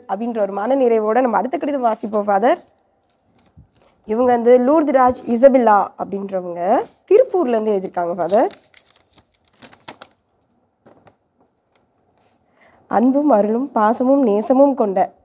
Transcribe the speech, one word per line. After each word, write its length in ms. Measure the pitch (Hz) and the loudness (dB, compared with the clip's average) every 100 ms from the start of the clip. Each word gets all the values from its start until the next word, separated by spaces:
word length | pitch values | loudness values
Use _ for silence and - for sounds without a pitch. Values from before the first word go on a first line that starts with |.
| - | -4
அப்படின்ற 320 | 196 233 226 | -8 -6 -6
ஒரு 140 | 196 | -6
மன 220 | 202 220 | -4 -2
நிறைவோட 460 | 277 247 226 214 226 | 0 0 0 0 0
நம்ம 160 | 254 202 | 0 -2
அடுத்த 200 | 240 311 | -2 -6
கடிதம் 280 | 294 285 | -6 -2
வாசிப்போம் 380 | 240 220 220 214 | -2 -4 -6 -4
ஃபாதர். 360 | 202 196 240 339 - _ _ _ _ _ _ _ _ _ - _ _ _ | -2 0 0 -2 -6 _ _ _ _ _ _ _ _ _ -20 _ _ _
இவங்க 260 | - 220 247 | -6 -2 0
வந்து 220 | 240 233 254 | 2 4 4
லூர்து 360 | 247 320 294 | 4 2 2
ராஜ் 260 | 269 254 254 - | 2 2 0 -4
இசபெல்லா 600 | 233 269 254 220 208 - - | 4 4 4 4 2 0 -8
அப்படின்றவங்க 840 | 185 196 196 190 180 175 180 277 466 _ - | -10 -10 -8 -8 -8 -6 -2 -2 -4 _ 0
திருப்பூர்ல 400 | 415 508 370 277 | 2 2 0 -2
இருந்து 240 | 226 220 | -2 -2
எழுதியிருக்காங்க 420 | 202 185 180 170 | -4 -4 -6 -6
ஃபாதர். 380 | 175 170 202 370 - _ - - - _ _ _ _ _ _ - - - - - _ _ _ _ _ _ _ _ _ _ _ _ _ _ _ _ _ _ _ _ _ - _ _ _ _ _ - | -4 0 0 0 -6 _ -20 -20 -20 _ _ _ _ _ _ -20 -20 -20 -20 -20 _ _ _ _ _ _ _ _ _ _ _ _ _ _ _ _ _ _ _ _ _ -20 _ _ _ _ _ -4
அன்பும் 420 | 196 247 269 294 | 0 2 2 2
அருளும் 420 | 220 214 233 277 | 2 0 -2 -4
பாசமும் 520 | 262 285 285 254 277 | -2 0 0 0 2
நேசமும் 500 | 247 208 214 254 285 | 0 0 0 2 2
கொண்ட 400 | - 214 190 - _ | 2 -2 -2 -4 _